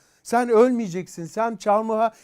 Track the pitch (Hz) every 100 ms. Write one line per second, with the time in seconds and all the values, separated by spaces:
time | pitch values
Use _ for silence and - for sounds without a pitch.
0 | _ _ - 233 240 220 247 240 214 175
1 | 175 - 165 - 233 220 208 208 220 220
2 | 226 -